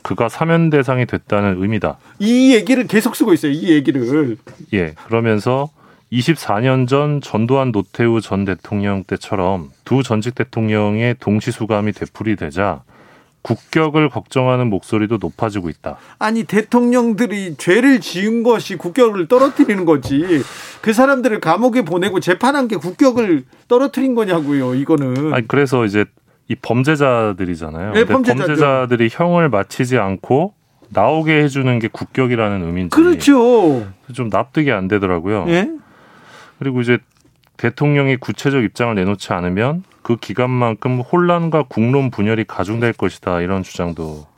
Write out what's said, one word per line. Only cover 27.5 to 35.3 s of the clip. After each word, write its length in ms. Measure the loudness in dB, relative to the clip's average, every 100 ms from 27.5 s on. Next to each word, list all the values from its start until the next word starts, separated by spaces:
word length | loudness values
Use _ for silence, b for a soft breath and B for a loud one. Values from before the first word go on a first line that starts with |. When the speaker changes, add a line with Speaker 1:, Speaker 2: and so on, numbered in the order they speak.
| -6 -8 -8 -2
Speaker 2:
네, 60 | 0
Speaker 1:
근데 120 | 2
Speaker 2:
범죄자죠. 320 | 2 2 0
Speaker 1:
범죄자들이 640 | 0 2 2 2 0 0 0
형을 380 | 0 0 2 2
마치지 480 | 0 -2 -4 0 0
않고 560 | 0 -4 0 0 0 _ _ _ _
나오게 520 | 0 2 2 2 2
해주는 380 | 2 0 0 0
게 80 | -2
국격이라는 760 | -6 -6 0 0 2 0 -2
의미인지 320 | -4 -4 0
Speaker 2:
그렇죠. 920 | 4 4 4 4 6 6 6 4 2 -4 -16 -16
Speaker 1:
좀 160 | -8 -2
납득이 420 | -2 0 0 0
안 160 | 0 0
되더라고요. 580 | 0 2 0 -2